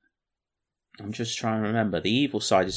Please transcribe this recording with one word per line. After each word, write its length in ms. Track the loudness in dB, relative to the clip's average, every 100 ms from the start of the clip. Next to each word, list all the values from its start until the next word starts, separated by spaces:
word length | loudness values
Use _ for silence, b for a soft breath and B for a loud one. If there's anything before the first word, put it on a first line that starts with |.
| _ _ _ _ _ _ _ _ _ -16
I'm 140 | -12
just 240 | -8 -6 -4
trying 220 | -2 0
to 60 | 0
remember. 340 | 0 0 0
The 100 | 0
evil 300 | 2 0 -2
side 260 | 2 4
is 80 | 4